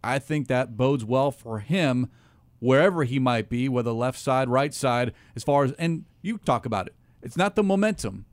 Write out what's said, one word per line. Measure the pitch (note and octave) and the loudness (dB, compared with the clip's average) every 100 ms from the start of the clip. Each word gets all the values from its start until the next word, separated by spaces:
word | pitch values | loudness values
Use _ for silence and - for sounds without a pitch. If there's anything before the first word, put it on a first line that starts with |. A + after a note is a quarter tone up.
I | A2+ C3+ | -2 -4
think | - D3+ B2+ | -2 -4 0
that | B2+ C3 A2 | -2 -2 0
bodes | B2+ C#3 | 0 0
well | A2 B2+ C#3 | 0 0 0
for | - A#2 A2 | -2 -8 -8
him | G#2 F#3 D3+ B2+ B2+ _ _ _ _ _ | -2 0 2 0 -2 _ _ _ _ _
wherever | A#2+ C3 F#3 F3 | 4 6 4 2
he | B2 C3+ | 0 0
might | B2+ A#2 G2+ | 2 0 -2
be, | A#2+ C3+ | -2 0
whether | B2 A#2+ | 0 0
left | A2+ B2+ - | -2 -2 -2
side, | - C3 C3 | 0 0 2
right | B2+ C#3+ | 2 0
side, | - C3+ A#2+ B2 - - - | -2 0 2 0 -4 -16 -8
as | |
far | - C#3+ C3+ | 0 2 2
as, | |
and | - E3 E3 - _ | 0 -4 -4 -8 _
you | F3+ A3+ | -8 -6
talk | - - B2 | -2 -2 -2
about | G#2 F2+ | -6 -6
it. | _ _ _ | _ _ _
It's | B2 E3 | -8 -2
not | G3 G#3 | 0 2
the | |
momentum | G3+ G3 G#3+ G3+ A2 G2 - | 2 2 0 -2 -8 -10 -18